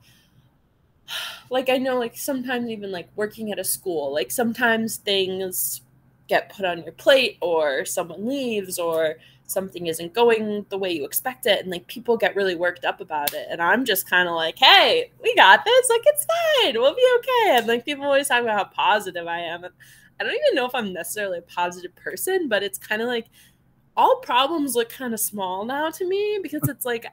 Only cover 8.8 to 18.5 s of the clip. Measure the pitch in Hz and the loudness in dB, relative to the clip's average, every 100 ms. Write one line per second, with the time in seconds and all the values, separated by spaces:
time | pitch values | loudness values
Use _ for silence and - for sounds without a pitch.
8.8 | 170 160 160 156 - _ - 190 190 175 | -2 0 0 -2 -14 _ -8 -6 -6 -6
9.8 | 170 160 170 233 240 220 214 208 196 196 | -6 -6 -4 2 4 4 0 -6 -6 -4
10.8 | 190 165 135 - 262 247 226 185 185 175 | -4 -4 -4 -6 -6 -2 0 0 -2 -10
11.8 | - 240 226 233 185 196 190 165 175 175 | -10 -8 -4 0 0 0 -2 -2 -4 -4
12.8 | 160 - 190 151 147 147 - 165 170 214 | -6 -6 -6 -6 -4 -6 -6 -2 0 2
13.8 | 254 185 - 180 180 165 160 - 269 381 | 0 -2 0 0 2 0 -2 4 8 8
14.8 | 277 165 - - 440 453 - 208 415 494 | 6 2 -2 -4 0 8 10 8 8 4
15.8 | 494 453 587 587 - 679 659 571 381 220 | 4 4 2 2 0 0 2 2 2 2
16.8 | 269 494 508 494 494 494 415 247 220 233 | 2 4 4 4 2 2 4 4 2 -2
17.8 | 262 285 285 277 285 240 233 | -2 -4 0 0 2 0 2